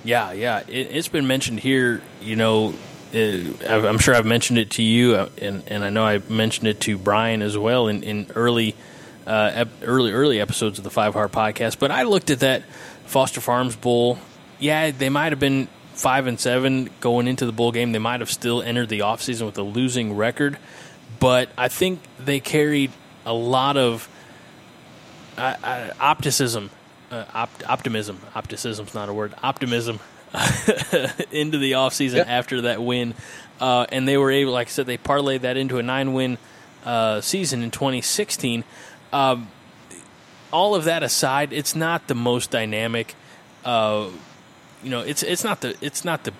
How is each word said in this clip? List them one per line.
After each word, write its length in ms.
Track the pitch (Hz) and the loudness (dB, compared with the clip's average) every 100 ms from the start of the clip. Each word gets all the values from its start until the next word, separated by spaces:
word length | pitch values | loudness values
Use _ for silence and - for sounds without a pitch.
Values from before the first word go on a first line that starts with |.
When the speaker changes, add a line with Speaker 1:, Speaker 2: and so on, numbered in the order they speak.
Speaker 1:
Yeah, 280 | 117 117 101 | 2 2 2
yeah. 280 | 95 120 107 - | -2 -2 -2 -4
It, 200 | 127 131 | -6 -4
it's 180 | 147 - | -4 -2
been 180 | 165 135 | -2 0
mentioned 320 | 131 - 110 | 0 0 -2
here, 420 | 131 135 127 113 - - | 2 2 2 0 -6 -14
you 140 | 104 110 | -4 2
know, 380 | 110 110 107 - - - - | 4 4 2 -4 -14 -18 -6
uh, 40 | 113 110 95 85 - - | 0 0 0 -4 -6 0
I've, 160 | 110 | 2
I'm 160 | 107 107 | 4 4
sure 160 | - 123 | 6 4
I've 100 | 110 | 4
mentioned 340 | 117 - 120 | 2 4 2
it 100 | 104 | 0
to 120 | - | 0
you, 320 | 113 113 123 104 | 4 6 6 4
uh, 140 | 95 - | 0 -6
and, 220 | 101 98 - | -8 -8 -6
and 160 | 104 | -4
I 60 | 101 | -2
know 160 | 107 110 | 2 4
I 140 | 104 98 | 2 0
mentioned 380 | 110 110 - 110 | 0 0 2 0
it 120 | 107 | 0
to 160 | - 101 | -2 0
Brian 440 | 95 104 113 110 | 2 4 2 0
as 160 | 104 104 | -2 0
well 300 | 107 127 113 | 2 2 2
in, 160 | 104 | 0
in 240 | 104 104 101 - | -4 -6 -6 0
early, 400 | 120 117 110 - - - - - - | 2 2 0 -2 -16 -20 -20 -16 -2
uh, 260 | 110 107 | 2 2
ep-, 160 | - 117 - | 2 -4 -4
early, 280 | - 131 120 | 0 2 2
early 280 | 107 147 113 | 2 2 2
episodes 380 | 104 - 110 101 | 0 -2 -2 -4
of 60 | |
the 60 | 101 | -4
Five 240 | 120 107 | 0 0
Heart 180 | 101 104 | 2 -2
Podcast. 480 | - 107 107 113 - | 0 0 0 -4 0
But 120 | 139 | 0
I 120 | 143 | 2
looked 260 | 247 196 - | 2 2 2
at 100 | 131 | 2
that 220 | 135 131 - - - - - | 2 0 -4 -18 -20 -20 -2
Foster 360 | 139 131 - | 2 2 0
Farms 340 | 123 123 127 110 | 0 0 0 -2
Bowl. 440 | 123 120 120 120 - - - - | 0 2 2 0 -8 -20 -20 -4
Yeah, 320 | 143 156 160 | 0 2 0
they 180 | 131 135 | 0 0
might 220 | 143 160 | 0 0
have 80 | 147 | 0
been 280 | 139 135 127 - - | 2 2 -2 -8 -20
five 340 | - 131 131 127 | -2 2 2 0
and 120 | 113 | -2
seven 500 | 127 127 131 131 127 - | 0 2 2 0 -2 -2
going 280 | 120 120 120 | 2 2 2
into 180 | 127 123 | 0 -2
the 60 | |
bowl 200 | 110 120 | 2 0
game. 200 | 117 120 | 2 0
They 80 | 110 | 0
might 220 | 113 123 | -2 -2
have 100 | 110 | -4
still 300 | - 120 120 | -4 0 -2
entered 280 | 113 120 117 | 0 -2 -2
the 100 | 107 | 0
offseason 460 | 101 113 - 117 113 | 0 0 -4 -4 -4
with 120 | 104 | -4
a 60 | |
losing 500 | 101 110 131 123 110 | -4 0 0 0 -2
record. 440 | 104 110 120 143 143 - - - - - 113 | 0 0 0 -2 -2 -16 -20 -20 -20 -20 2
But 300 | 127 123 127 - | 4 6 2 -2
I 120 | 127 | -2
think 320 | - 185 180 - - | 2 0 0 -10 -10
they 200 | 131 139 | -2 -2
carried 520 | - 151 147 147 135 - - - - | 0 2 4 2 0 -4 -20 -14 -4
a 80 | |
lot 440 | 117 120 131 139 143 | -2 2 2 2 4
of, 300 | 123 113 - - - - - - - - - - - - - - | 2 0 -8 -20 -20 -20 -20 -20 -20 -20 -20 -20 -20 -20 -18 -4
uh, 180 | 127 - | -4 -4
uh, 260 | - 123 113 - | -6 -6 -8 0
opticism, 680 | 135 156 147 123 127 110 101 - - - - | 2 2 0 0 0 -2 -8 -16 -20 -20 -14
uh, 140 | 120 107 | -14 -10
opt-, 340 | 110 117 - - | -6 -8 -8 -2
optimism. 500 | 123 - 110 104 92 95 113 | -2 0 -4 -4 -12 -10 -10
Opticism's 580 | - 107 120 107 101 | -10 -8 -8 -8 -10
not 160 | 110 101 | -8 -6
a 40 | |
word. 200 | 104 104 - | -6 -6 -4
Optimism 560 | - 139 127 120 117 107 - - | -4 -2 -2 -2 -2 -8 -12 -20
<laughs> 180 | - - - - - - - 170 127 - 143 | -12 -2 0 0 0 0 0 0 0 -6 -6
into 260 | 151 151 151 | -2 -2 0
the 160 | 135 | 2
offseason 440 | 131 131 - 139 127 | 2 2 0 0 2
Speaker 2:
Yeah. 60 | 120 | 2
Speaker 1:
after 340 | 123 120 127 | 0 0 -2
that 200 | 120 110 | 0 0
win. 320 | 120 123 120 113 - - - - | 0 -2 -2 -8 -16 -18 -20 -4
Uh, 260 | 131 123 123 | 2 2 2
and 160 | 131 131 | 0 2
they 100 | 139 | 4
were 140 | 139 | 4
able, 200 | 135 139 | 4 2
like 160 | 123 120 | 0 -2
I 40 | |
said, 140 | - 127 | -4 -4
they 120 | 123 | -4
parlayed 440 | - 139 143 131 | 0 0 2 0
that 160 | 127 127 | -2 -2
into 200 | 135 127 | -2 -2
a 60 | |
nine-win, 540 | 120 131 135 131 127 123 - - - - - | -2 -2 0 0 -2 -4 -10 -20 -20 -14 -4
uh, 360 | 117 113 107 | 0 2 0
season 420 | - 196 170 127 | -2 -2 -2 -2
in 80 | 117 | -4
twenty 300 | - 139 127 | -2 -2 -2
sixteen. 600 | - - 208 - 127 117 - - - - - | -4 -4 -4 -4 -2 -4 -6 -16 -20 -20 -4
Um, 340 | 143 135 127 110 - - - - - - - - - - | 2 2 2 -4 -18 -20 -20 -20 -20 -20 -20 -20 -20 -4
all 240 | 156 202 202 | 2 2 2
of 80 | |
that 180 | 160 165 | 0 0
aside, 520 | 135 - 139 139 147 | 0 0 2 2 0
it's 220 | 131 143 156 | -2 -4 -2
not 320 | 160 170 - | -2 -2 -2
the 80 | 123 | 0
most 360 | 120 123 - | 2 0 0
dynamic. 640 | 120 110 107 113 117 113 - - - - - | -2 -2 -2 -2 -2 -4 -10 -20 -20 -20 -12
Uh, 440 | 127 120 107 107 101 87 - - - - - - | 0 2 2 0 -4 -10 -20 -20 -20 -20 -20 -14
you 60 | 127 | -6
know, 100 | 123 | -6
it's, 240 | 110 147 | -4 -4
it's 200 | - 175 | -2 -2
not 180 | 226 190 | -2 -4
the, 140 | 123 - | -6 -6
it's 240 | 143 - 175 | -8 -6 -4
not 180 | 160 | -4
the 100 | - - | -6 -10